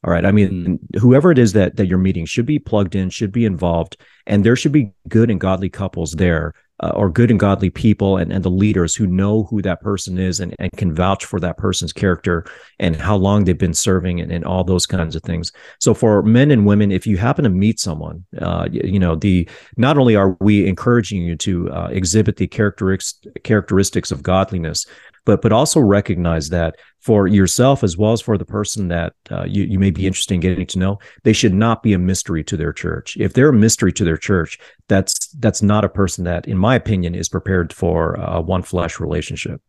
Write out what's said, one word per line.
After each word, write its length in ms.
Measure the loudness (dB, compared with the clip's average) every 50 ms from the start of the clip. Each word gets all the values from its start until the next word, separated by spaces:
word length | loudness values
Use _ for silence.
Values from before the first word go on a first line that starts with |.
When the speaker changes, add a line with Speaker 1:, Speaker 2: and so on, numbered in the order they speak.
| 0
Speaker 1:
All 60 | 0 0
right. 120 | 2 2
I 60 | 4
mean, 480 | 4 4 2 2 0 -4 -2 -4 -4 -4 -6 -8 -4
Speaker 2:
Mm. 80 | 2
Speaker 1:
whoever 280 | 4 6 6 6 6 6
it 80 | 6
is 140 | 6 4 4
that, 240 | 4 2 2 2 0
that 120 | -2 -2
you're 100 | 0 0
meeting 280 | 0 0 0 0 -2 -6
should 200 | -4 -4 -4 -2
be 120 | -2 -2
plugged 380 | -4 _ -2 0 0 0 0 -2
in, 140 | -4 -4 -4
should 240 | -4 -6 -6 -4 -2
be 100 | 0 0
involved, 540 | 0 0 -2 -2 0 0 0 -2 -6 -10 _ _ _ _ _ _
and 180 | -2 0 2 4
there 100 | 4 2
should 160 | 2 0 0
be 220 | 2 2 0 0 _ _ _ 0
good 200 | 2 2 4 4
and 120 | 2 -2
godly 280 | 0 -2 -2 -2 -4 -8
couples 440 | -6 -6 -8 -8 -6 -6 -8 -6 -2
there, 400 | 0 2 2 2 0 -2 -6 -10 _ _ _ _ -8
uh, 100 | -6 -4 -2
or 140 | 0 0 0
good 200 | 2 2 2 4
and 100 | 4 2
godly 300 | 2 2 2 0 -2 -4
people 480 | -2 0 0 2 2 2 0 0 0
and, 160 | 0 -2 -2 -4
and 100 | -4 -2
the 60 | -2
leaders 460 | 0 2 0 2 2 0 0 0 -2
who 120 | -2 -2
know 360 | 0 0 0 0 0 0 0 -2
who 180 | -2 -4 -4
that 180 | -2 -4 -6 -4
person 380 | -4 -6 -6 -6 -6 -8 -4
is 240 | -4 -2 -2 -4 -4
and, 120 | -8 -10 -8 -8
and 100 | -8 -8 -6
can 200 | -4 -4 -2 0
vouch 300 | 0 0 0 0 -2 -6
for 160 | -8 -6 -4
that 160 | -4 -6 -6
person's 380 | -4 -4 -4 -2 -2 -6 -8 -6
character 500 | -2 0 0 0 0 -2 -2 -2 -2 -4 -10 -20 -20 -20 _ _ _
and 160 | -2 -2 -2
how 200 | -2 -2 0 0
long 300 | 2 2 2 2 2 2
they've 140 | 2 0 0
been 160 | -2 -2 -2
serving 440 | -2 -2 0 0 0 0 -4 -4 -4
and, 120 | -6 -6
and 120 | -6 -6 -4
all 200 | -4 -2 -2 0
those 220 | 0 0 0 0
kinds 300 | -2 -2 -4 -4 -4 -6
of 60 | -8
things. 300 | -8 -6 -6 -6 -6 -10 _ -16 -20 -20 -12 _
So 140 | 0 0 2
for 300 | 4 4 4 4 4 4
men 280 | 4 4 4 6 4
and 140 | 4 4 4
women, 260 | 4 4 4 2 2
if 160 | 0 -2 -2
you 80 | -2 -2
happen 280 | 0 0 0 0 0 0
to 60 | 0
meet 300 | 2 2 0 0 0 -2
someone, 460 | -6 -8 -6 -8 -10 -12 -14 -16 -18 _ -12 -8
uh, 260 | -6 -4 -4 -2 -4 -4 -6
y-, 80 | -6 -4
you 160 | -2 0 0
know, 160 | 2 0 0
the, 320 | 0 0 2 2 2 0 -4 -10 -20 -20 _ -2
not 200 | 0 2 2 4
only 180 | 4 4 6 6
are 200 | 6 4 2 2 _
we 260 | 2 2 4 4 2
encouraging 540 | 2 -2 -2 0 2 2 2 0 -2 -4 -4
you 160 | -4 -4 -4
to, 340 | -4 -4 -4 -4 -2 -4 -6
uh, 180 | -6 -6 -8 -6
exhibit 460 | -4 -4 -4 0 2 2 2 2 0
the 100 | -2 -4
characteristics, 720 | -4 -2 -2 -2 -2 -2 -2 -2 -2 -2 -4 -6 -12 -14 _ _ -18 _ -12 _
characteristics 680 | 0 0 0 2 2 2 2 2 2 -2 -4 -4 -4
of 120 | -8 -6 -2
godliness, 600 | 0 2 2 0 0 -4 -6 -6 -6 -6 -8 -10 _ -18 -20 -20 -20 _ _ _
but, 160 | 2 2 2
but 120 | 2 2 4
also 260 | 4 2 2 2 2
recognize 680 | 4 4 4 2 2 -2 -4 -2 0 -2 -2 -2 -4 -4
that 260 | -4 -2 -2 -4 -6 _ _ _ _ _
for 280 | _ 2 4 4 4
yourself, 540 | 4 4 4 4 2 2 2 2 2 2 2
as 160 | 0 -2 0
well 140 | 0 0 0
as 80 | 0 -2
for 180 | -2 -4 -4
the 60 | -4 -4
person 460 | _ -8 -8 -6 -6 -6 -6 -6 -4
that, 240 | -4 -4 -4 -6 _ _ _ -10
uh, 140 | -8 -8 -6
you, 160 | -4 -4 -4 -2
you 160 | -2 0 2
may 100 | 2 0
be 160 | 0 0 -4
interested 280 | -4 -4 -4 -4 -4 -2
in 80 | 0
getting 240 | 0 0 -2 -2 -4
to 140 | -6 -4 -2
know, 200 | -2 -2 -4 -6 -12 -20 _ _ _
they 80 | 2
should 220 | 2 4 4 2 4
not 280 | 4 2 2 0 0
be 120 | 2 0 2
a 40 |
mystery 460 | 2 2 0 -2 -2 -4 -4 -4 -6 -4
to 140 | -6 -6
their 160 | -4 -4 -6 -6
church. 420 | -6 -6 -6 -6 -8 -10 -12 -6
If 140 | -4 -4 0
they're 180 | 2 4 4 6
a 40 | 6
mystery 400 | 6 4 4 2 2 0 0 0
to 100 | 0 0
their 140 | -2 -2
church, 420 | -2 -2 -2 0 0 -2 -4 -10 _ -20 -20 _ _ _ 0
that's, 400 | 0 0 0 -2 -6 -8 -8 -12 -10 -2
that's 220 | -2 0 0 2
not 240 | 0 2 2 2 0
a 40 | 0
person 360 | 0 -2 -2 -2 -2 -6 -6
that, 200 | -4 -4 -6 -6
in 120 | -4 -2
my 180 | 0 2 2 2
opinion, 400 | 0 0 0 -2 -2 -2 -4 -4
is 140 | -6 -8 -6
prepared 420 | -6 -6 -2 0 0 0 0 -2
for 440 | -4 -4 -2 0 0 0 0 -2 -4
a 260 | -6 -6 -4 -4 -4
one 220 | -2 -2 -2 -4 -4
flesh 360 | -4 -4 -4 -4 -4 -6 -8
relationship. 600 | -8 -6 -6 -6 -6 -8 -10 -10 -8 -10 -10 -12 _